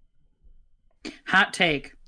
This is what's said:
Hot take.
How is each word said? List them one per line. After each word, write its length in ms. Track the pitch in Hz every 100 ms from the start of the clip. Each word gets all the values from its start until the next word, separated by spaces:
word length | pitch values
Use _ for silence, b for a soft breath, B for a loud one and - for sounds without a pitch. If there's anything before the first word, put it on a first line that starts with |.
| _ _ _ _ - - - _ _ _ - B -
Hot 260 | 185 202
take. 400 | - 175 143 - -